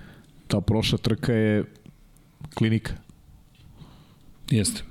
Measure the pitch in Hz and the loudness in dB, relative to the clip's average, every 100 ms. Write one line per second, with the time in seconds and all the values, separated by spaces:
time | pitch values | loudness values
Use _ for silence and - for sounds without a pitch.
0 | - - - - - 104 - 107 - 110 | -14 -20 -20 -14 -4 -2 2 0 0 0
1 | - 110 - 113 107 104 - - - - | 0 -2 0 2 4 2 -2 -10 -20 -20
2 | - - - - - - 110 110 - - | -20 -20 -20 -18 -8 0 2 2 -2 -10
3 | - - - - - - - - - - | -14 -20 -20 -20 -20 -20 -20 -20 -20 -20
4 | - - - - - 113 95 - - | -20 -20 -20 -10 0 0 0 -4 -2